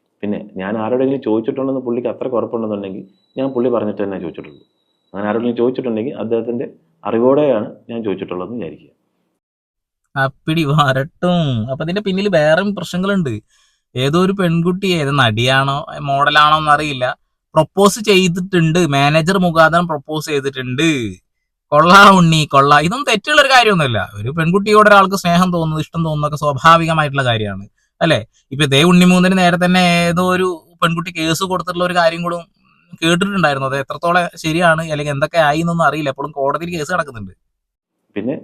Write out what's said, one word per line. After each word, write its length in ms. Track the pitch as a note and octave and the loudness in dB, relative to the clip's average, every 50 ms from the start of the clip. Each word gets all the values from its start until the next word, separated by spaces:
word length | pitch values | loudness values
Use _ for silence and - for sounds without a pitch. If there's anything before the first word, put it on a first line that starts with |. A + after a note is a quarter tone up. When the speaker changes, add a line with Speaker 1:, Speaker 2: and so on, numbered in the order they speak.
| _ _ _ _ | _ _ _ _
Speaker 1:
പിന്നെ 300 | - G#2 G#2 F2 - - - | -8 -8 -8 -8 -10 -12 -12
ഞാൻ 220 | F#2+ F#2 F#2+ G#2+ A2+ | -10 -8 -8 -6 -6
ആരോടെങ്കിലും 440 | A2 A2 B2 B2+ C3 C3 C3+ C3 - | -4 -4 -2 -2 -2 -2 -2 -4 -2
ചോദിച്ചിട്ടുണ്ടെന്ന് 580 | A2+ G#2+ A2+ A2+ B2 C#3 C3 C3 C3+ C3+ C3+ | -2 -2 -2 -2 -4 -6 -6 -6 -6 -6 -6
പുള്ളിക്ക് 280 | B2 B2 A#2+ A#2+ A#2+ B2 | -6 -6 -6 -4 -4 -6
അത്ര 200 | B2+ - - C3 | -6 -8 -8 -6
ഉറപ്പുണ്ടെന്നുണ്ടെങ്കിൽ 760 | B2 A2 G#2+ A2+ - A#2 A2+ G#2+ G#2+ G2+ G2+ G2 F#2+ G#2+ - - _ _ _ _ _ C3 | -4 -4 -4 -4 -6 -6 -6 -6 -6 -6 -8 -10 -12 -12 -14 -18 _ _ _ _ _ -8
ഞാൻ 100 | C3 C#3 | -6 -4
പുള്ളി 220 | C3 A#2+ A#2+ B2+ | -4 -2 -2 -2
പറഞ്ഞിട്ട് 320 | A#2+ A2 G#2+ G#2 G#2 - G#2 | -2 -2 -2 -4 -6 -6 -6
തന്നെ 160 | G2 F#2+ F#2 | -6 -6 -8
ചോദിച്ചിട്ടുള്ളൂ. 420 | F2 D#2+ D#2 - C#2+ D#2 C#2+ D2 _ _ _ _ _ _ _ _ _ _ - | -10 -10 -12 -14 -16 -18 -20 -20 _ _ _ _ _ _ _ _ _ _ -12
അങ്ങനെ 140 | F#2+ G#2 G#2 | -8 -4 -4
ആരോടെങ്കിലും 280 | G#2 A2+ A#2 B2 A#2 | -4 -2 -2 -4 -2
ചോദിച്ചിട്ടുണ്ടെങ്കിൽ 580 | A2+ A#2 B2 B2+ B2+ C3 B2 A2+ A2 A2 C#3 - | -2 -2 -2 -2 -2 -4 -6 -4 -4 -6 -6 -8
അദ്ദേഹത്തിന്റെ 560 | - A2 A2+ A2+ A2+ A2+ A#2+ A#2 A#2 - - - _ _ _ _ _ - | -8 -6 -4 -4 -4 -4 -4 -6 -8 -8 -10 -14 _ _ _ _ _ -8
അറിവോടെയാണ് 680 | G2+ G#2 A#2 A#2 B2+ C3+ D3 D3+ C#3+ B2 G#2+ A2 - - - _ - | -4 -2 0 2 2 2 2 2 0 0 -2 -4 -6 -12 -16 _ -14
ഞാൻ 140 | A#2 A#2 A2 | -12 -8 -6
ചോദിച്ചിട്ടുള്ളതെന്ന് 520 | G#2+ F#2+ F#2 G2 F2 F2 F2+ F2+ F2+ A#2 | -6 -6 -6 -8 -10 -10 -10 -10 -10 -10
വിചാരിക്കുക. 420 | A#2+ F2+ D#2+ D2+ D2 D2+ D2 _ _ _ _ _ _ _ _ _ _ _ _ _ _ _ _ _ _ _ _ _ _ _ _ - | -12 -12 -12 -14 -18 -20 _ _ _ _ _ _ _ _ _ _ _ _ _ _ _ _ _ _ _ _ _ _ _ _ _ -6
Speaker 2:
അപ്പിടി 480 | C#3 C3+ C#3 - _ _ - D#3+ E3+ D#3+ | -4 -4 -4 -6 _ _ -4 -2 0 0
വരട്ടും. 1040 | C#3 C#3+ D3+ D3 C3+ C3+ C3+ C3+ D#3+ - _ - F3+ F3+ F3 E3 C#3+ B2+ A2+ G#2+ A#2+ | 2 2 2 2 2 0 -2 -4 -6 -6 _ -2 0 0 0 0 0 -2 -2 -4 -4
അപ്പൊ 140 | C3 C3 D#3 | -6 -6 -6
ഇതിന്റെ 180 | D#3+ F3 G#3 G#3+ | -6 -6 -4 -4
പിന്നിൽ 260 | G3 F#3 F#3+ G3 G#3 | -4 -4 -2 -2 0
വേറെയും 460 | F#3+ D#3+ D3 D3+ D#3+ E3+ G3 G#3 G3 | 0 2 2 2 2 2 0 -2 -4
പ്രശ്നങ്ങളുണ്ട്. 680 | G3+ F3+ - - F3+ F#3 G3 G3+ F#3+ F3 C3+ A2+ G#2 - _ _ _ _ _ _ _ _ _ - | -6 -8 -8 -6 -4 -4 -2 -2 -2 -2 -4 -6 -8 -10 _ _ _ _ _ _ _ _ _ -6
ഏതോ 280 | B2 C3 C#3 D3+ F3 F#3 | -4 -2 0 2 2 2
ഒരു 80 | F#3 G3 | 0 0
പെൺകുട്ടി, 540 | G3+ F#3 E3+ E3 E3+ E3 F3 F3+ F#3+ G3+ | 0 -2 0 0 0 0 -2 -2 -2 -2
ഏത് 320 | F#3+ F3 E3 D3 C#3 C#3+ C#3+ | -2 -2 -2 -2 -2 0 2
നടിയാണോ 680 | C3 A#2 G#2+ A2 A#2+ B2+ C3 C3+ C#3 C#3 C#3 C#3+ D#3 - D#3 D3 | 2 2 2 0 0 2 2 2 0 0 -4 -6 -8 -10 -12 -8
മോഡലാണോ 580 | D3 C#3+ C#3 C#3 C#3+ C#3+ D3 D3+ D3+ D3+ D#3 D#3 | -6 -4 -2 -2 0 2 4 4 4 4 4 2
എന്നറിയില്ല, 600 | D#3 D3+ D3 D3 D#3 D3+ C#3+ B2+ B2 B2+ - - _ _ _ _ _ _ - | 2 2 2 2 0 -2 -6 -4 -4 -6 -6 -8 _ _ _ _ _ _ 0
പ്രപ്പോസ് 460 | D#3+ D#3 - _ F#3+ G3 G3+ - - | 0 0 0 _ 4 4 4 4 2
ചെയ്തിട്ടുണ്ട്, 840 | G#3+ G#3+ G3+ F#3 F#3 F#3 E3+ F#3+ F3+ G3 - F3+ E3 D#3+ D3+ F3+ F3+ | 0 2 4 4 4 2 0 -2 -4 -2 0 2 2 2 2 2 0
മാനേജർ 520 | D#3 C#3+ C#3 C#3 C#3+ D3+ D#3+ D#3+ E3 G3 G3 | 2 2 2 2 2 2 2 2 2 2 2
മുഖാന്തരം 500 | F3+ F3 D#3+ E3 D#3+ D#3+ D#3+ E3+ F3 E3 | 2 2 4 4 4 4 4 2 0 -2
പ്രപ്പോസ് 380 | D#3 C#3+ C3+ - D#3 D#3 D3 | -4 -8 -8 -8 -8 -8 -6
ചെയ്തിട്ടുണ്ട്. 880 | D#3+ D3+ C#3 C3 C#3 C3+ C3+ B2+ B2 B2+ B2+ D#3+ E3 D#3 C3+ A#2 G#2 F#2 F#2 _ _ _ _ _ _ _ _ _ | -4 -4 -4 -2 -4 -6 -6 -6 -6 -4 0 0 0 0 0 -4 -6 -10 -12 _ _ _ _ _ _ _ _ _
കൊള്ളാ 440 | _ D3 D3 D#3 F3 F#3 G3 G3+ G3+ | _ 2 4 6 6 8 8 8 8
ഉണ്ണി, 380 | G3 F#3 E3+ E3 D#3+ D#3+ D3+ C#3 - | 8 6 6 4 4 2 2 2 2
കൊള്ളാ. 280 | C#3 C#3 C#3+ D3 D3 | 4 4 6 4 4
ഇതൊന്നും 240 | D3+ E3+ A3 C4+ C#4+ C4+ | 4 2 -2 -2 -2 -2
തെറ്റുള്ള 320 | A#3 G3+ - D4+ D4+ D4+ | -2 -2 -2 0 2 2
ഒരു 80 | C#4 C4+ | 4 6
കാര്യമൊന്നുമല്ല. 640 | C4 B3+ A#3+ A3 G3+ F3 D3+ B2+ A#2 G#2 F2+ - - | 4 4 4 4 2 2 0 0 -2 -4 -6 -6 -8
ഒരു 140 | G#2 G2+ A#2+ | -10 -8 -6
പെൺകുട്ടിയോട് 600 | C#3+ E3 D#3+ E3 F3 G3+ G3 G#3+ G#3 G#3+ G#3+ G#3 | -4 -2 -2 0 0 0 2 4 4 6 6 8
ഒരാൾക്ക് 280 | G#3 G3+ F#3+ F#3 G3 | 6 6 6 4 0
സ്നേഹം 360 | F#3+ - F3 E3+ F3 F#3 F3+ F3 | -2 -2 0 2 2 2 2 0
തോന്നുന്നത്, 280 | E3+ E3 D#3+ D#3 D#3 | -2 -2 -2 -2 -4
ഇഷ്ടം 240 | D3+ - - E3 E3 | -6 -6 -6 -4 -4
തോന്നുന്നതൊക്കെ 320 | D#3+ D#3 D3+ D3 D3+ D3+ | -4 -2 -2 -4 -4 -4
സ്വാഭാവികമായിട്ടുള്ള 880 | C#3 D#3 D3 C#3+ B2 - D#3+ E3 E3 E3 E3 E3 D#3+ D3+ C#3+ C3 C#3 C3+ | -4 -2 -2 -2 2 4 6 6 6 4 2 0 -2 -2 -2 -2 -2 0
കാര്യമാണ്, 440 | B2 A#2 A2 G#2+ G2+ G2 F#2+ G2+ - _ _ _ _ _ - - | 0 0 -2 -4 -6 -8 -10 -14 -18 _ _ _ _ _ -2 0
അല്ലേ? 240 | E3 D3+ A2+ G#2 - _ _ _ _ | 2 2 0 -2 -6 _ _ _ _
ഇപ്പൊ 160 | - C3+ D#3 | -4 -2 0
ദേ 180 | C#3 C3+ C3+ D#3 | 2 2 4 4
ഉണ്ണിമൂന്നിന് 540 | F3 F3+ F3+ F3+ F3+ F3+ F3+ F3+ F#3 F#3 F#3+ | 6 6 6 6 6 4 4 4 2 2 2
നേരെ 180 | F3+ F3 F#3 F3 F3+ | 2 2 2 2 0
തന്നെ 140 | F3+ F#3 F#3 | 2 2 2
ഏതോ 560 | F3+ F3 F3 F3 F3 E3+ F3 F3 F#3 F3+ F3+ | 2 2 2 2 0 0 0 0 0 0 0
ഒരു 260 | F3+ F#3 F#3 F3 D#3+ - _ _ _ F3 | 0 0 -2 -4 -8 -12 _ _ _ -2
പെൺകുട്ടി 280 | E3 E3 E3 E3+ - | -2 -2 -2 -6 -8
കേസ് 320 | F3 E3+ D#3+ D#3+ E3 - F#3+ | -8 -4 -2 -2 -2 -2 -4
കൊടുത്തിട്ടുള്ള 420 | F#3 F#3 F3+ - - F3 F3 F3+ | -4 -6 -6 -6 -6 -4 -2 -2
ഒരു 100 | F3+ F3+ | -2 0
കാര്യം 280 | F3+ E3+ E3 E3 E3+ E3+ | 2 2 2 0 -2 -4
കൂടെ 140 | E3+ E3+ F3 E3+ - _ _ _ _ _ _ _ _ - - D#3+ | -6 -6 -6 -8 -14 _ _ _ _ _ _ _ _ -10 -4 0
കേട്ടിട്ടുണ്ടായിരുന്നു. 640 | E3 F3 F3 G3 G3 G3+ G3 E3+ D3+ C#3+ C3+ C3+ C3+ | 0 2 2 0 -2 0 0 0 0 0 -2 -2 -4
അത് 100 | C3 C#3 | -4 -4
എത്രത്തോളം 500 | C3+ - C#3+ C#3+ E3 E3+ E3+ F3+ F3 F3 - | -4 -6 -8 -6 -2 0 0 0 0 -2 -6
ശരിയാണ് 460 | - - D#3+ D#3 E3 F3+ E3+ D#3+ D#3+ E3 | -8 -6 -4 -2 0 2 2 2 0 -2
അല്ലെങ്കിൽ 300 | D#3+ D3+ D3 D3 D3 C#3+ | -4 -6 -6 -4 -4 -4
എന്തൊക്കെ 260 | C#3 D3 D#3 - E3+ | -4 -4 -2 0 0
ആയി 220 | D#3 C#3+ D3 D#3+ | 2 2 0 0
എന്നൊന്നും 240 | E3 E3+ E3+ E3+ E3 | -2 -2 -2 0 0
അറിയില്ല. 260 | D3 C#3 D#3 D3+ C#3 | 0 0 -2 -4 -6
എപ്പോഴും 200 | C3 - C#3 D3 | -6 -6 -8 -10
കോടതിയിൽ 480 | D3+ D3 C3+ C#3 C#3+ D3+ E3+ F3 F3 E3 | -6 -4 -2 -2 -2 -4 -6 -8 -8 -8
കേസ് 140 | D3 C#3 F#3 | -6 -4 -4
കിടക്കുന്നുണ്ട്. 560 | F3 D#3+ C#3 A#2+ A2+ G2+ F#2+ - _ _ _ _ _ _ _ _ _ _ _ _ _ _ _ - | -4 -4 -6 -10 -14 -14 -16 -16 _ _ _ _ _ _ _ _ _ _ _ _ _ _ _ -12
Speaker 1:
പിന്നെ 260 | G#2 G2 A#2+ C#3 C3 | -8 -6 -6 -6 -8